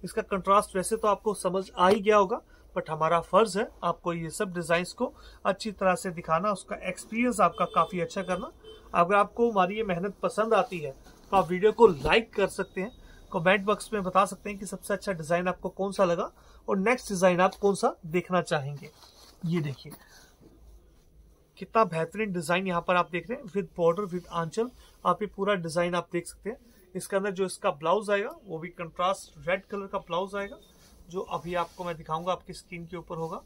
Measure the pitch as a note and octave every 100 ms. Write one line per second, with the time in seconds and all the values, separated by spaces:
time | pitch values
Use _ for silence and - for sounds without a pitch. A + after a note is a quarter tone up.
0 | F3+ - G#3+ G3+ F3+ G3+ G3+ F#3+ F3 A3
1 | G#3+ G3 A3 G3 F#3 F#3 F#3+ - F3+ G#3+
2 | G3 G#3 F#3+ C4 - - - F#3 F3 D#3
3 | D#3+ E3+ E3 F#3 A3 F#3 B3 - E3+ E3
4 | F3+ E3+ E3 - G#3 F3 D#3+ E3+ F3+ -
5 | B3 - - - G#3 F#3+ A3 G3 F#3+ F3+
6 | G3 E3+ - E3 G#3 G3 - G3+ F#3 F3+
7 | - A3 B3 G#3+ F3+ - F3 F3+ E3 F#3
8 | E3 G3+ F3+ F3+ C4+ - - - - -
9 | F3 G3+ G3+ - A#3 G3+ F3+ G#3+ G#3+ E3+
10 | G3+ G3 F#3 - A3 G#3+ F3+ F3+ D3 -
11 | - - - G3 D#3+ F3+ G#3 G#3+ A3+ D3+
12 | D3 G3 A3+ - F#3 - - - G3 -
13 | - - - F#3+ E3 G3+ G3 G3+ - G#3+
14 | F#3 F#3+ G3 F#3+ G#3 G3+ G3+ F#3+ - G3
15 | G#3 F3+ D3+ F3 F#3 F3+ F#3+ - G3 F#3+
16 | F#3 E3+ C4 - - - - G3+ G3 B3
17 | - G3 F#3 F3 F#3 - G3+ F#3+ B3 E4+
18 | D#3+ F3 E3+ F3+ D#3+ D#3 C3+ C#3+ - -
19 | - - - - E3+ E3+ D3+ B2+ D3+ -
20 | - - - _ - - - - _ -
21 | _ - - _ _ - F#3+ A3+ G#3+ D#3+
22 | E3 G3 A3 F3+ D3+ F3 F#3+ E3+ E3+ F3+
23 | F3 F3 E3+ B3+ G3+ G3+ F3 - E3+ E3+
24 | G#3 F3 E3+ E3+ E3 G#3+ A#3+ - - _
25 | F#3 F3+ G#3 - G3 G3+ E3 D#3 F3 F3
26 | E3+ F3 E3+ - G3 A#3 _ _ _ F#3
27 | - G3 G3+ F#3 F#3 - G3+ D3 D#3+ G3
28 | G3+ G3+ A3 E4 A3 D#3+ E3+ - E3+ -
29 | F3+ F#3+ - D#3+ C#3+ F#3+ - G3+ G3 G3
30 | F#3+ E3+ F#3+ G3+ G3+ D4+ - - - -
31 | - F3 - E3+ E3 F3 E3 - F3 E3
32 | D#3+ D#3+ F3 F3 - F3+ - F3 E3 F3
33 | E3+ E3+ E3 G3+